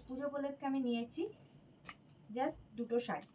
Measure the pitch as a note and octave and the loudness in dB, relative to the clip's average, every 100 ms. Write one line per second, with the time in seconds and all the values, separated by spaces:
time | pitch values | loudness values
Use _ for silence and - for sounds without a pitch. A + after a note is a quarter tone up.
0 | - C4 C#4+ C#4+ C#4 C#4 C#4 C4+ B3 A#3 | -4 -2 0 0 0 0 0 2 4 2
1 | A#3+ - G#4 - - - - - - - | 0 -2 -2 -4 -16 -20 -20 -18 -16 -16
2 | - - - A3 C#4 - - G#3+ A#3 A#3 | -18 -20 -6 2 2 0 -6 -4 2 2
3 | A#3+ D3+ - | 4 0 -4